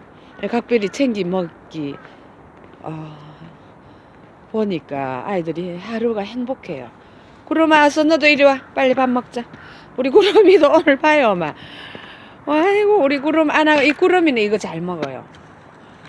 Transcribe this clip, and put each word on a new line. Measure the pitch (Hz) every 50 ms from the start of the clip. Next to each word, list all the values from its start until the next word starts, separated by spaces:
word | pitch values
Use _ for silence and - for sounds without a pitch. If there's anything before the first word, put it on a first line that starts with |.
| - - - - - - - - 202
각별히 | 202 240 240 - - 240 226 202 185
챙기 | - - 285 254 220 208 175
먹기, | 175 185 185 175 160 - - - - - 160 147 143 - - - - - - - - - - - - - - - - - -
어, | - - 160 156 156 156 151 151 - 151 - - 165 165 - - - - - - - - - - - - - - - - - - - -
보니까 | - 220 214 202 180 147 - - 143 139 135 131 131 123 -
아이들이 | - 202 180 160 165 151 165 180 180 175
하루가 | 175 190 220 226 220 226 233 226 208
행복해요. | 202 208 233 254 240 240 262 - - - 151 131 123 117 - - - - - - - - - - -
구름아, | - 311 320 320 302 311 302 294
어서 | 294 285 302 302
너도 | 302 330 277 294
이리 | 294 294 262 277
와. | 277 269 262 - - -
빨리 | 269 269 254 247
밥 | 262 262 254
먹자. | 247 247 240 - - 240 233 - - - - - - - - - -
우리 | - 262 277
구름이도 | 254 427 370 403 311 427 403 330 370 311 311 277
<laughs> |
오늘 | 294 320 311 311 277
봐요, | 269 - 302 302 302 254 214
엄마. | 190 175 160 147 - - - - - - - - - - - - - - - - - - -
아이고, | 285 294 311 330 403 403 415 415 403 415
우리 | 392 269 277 285 277
구름, | 262 311 302 320 311 294
아, | 254 302 311
나 | 302 302 294
이 | 254 294
구름이는 | 277 - 359 359 349 359 330 302 254 226
이거 | 208 208 214
잘 | 196 - 180 160 165
먹어요. | 175 180 180 160 147 135 131 120 - - - - - - - - - - - - - - - - -